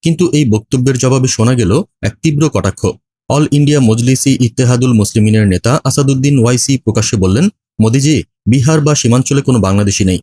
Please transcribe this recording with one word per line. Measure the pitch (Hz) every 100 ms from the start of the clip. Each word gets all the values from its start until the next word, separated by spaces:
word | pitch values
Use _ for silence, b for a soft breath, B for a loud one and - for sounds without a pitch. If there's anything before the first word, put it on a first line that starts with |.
কিন্তু | 165 165 180
এই | 147 139
বক্তব্যের | 107 - 131 127 131
জবাবে | 131 131 127
শোনা | - 113
গেল | 127 98 120 202 _
এক | - -
তীব্র | 160 143 156
কটাক্ষ। | 101 92 - 95 - _ _ _
অল | 135 151
ইন্ডিয়া | 147 143 147
মজলিসি | 123 113 120 131 - 127
ইত্তেহাদুল | 123 - 123 123 127
মুসলিমিনের | 117 101 117 107 107 104
নেতা | 90 113 147
আসাদুদ্দিন | - - 135 135 139 139
ওয়াইসি | 117 123 - 135
প্রকাশ্যে | - 104 110 110
বললেন, | 92 101 190 - _ _
"মোদিজি, | 110 127 139 143 76 _ -
বিহার | 127 127 160
বা | 147 147
সীমাঞ্চলে | 120 120 127 139
কোনো | 139 123
বাংলাদেশি | 95 98 101 98 95
নেই | 92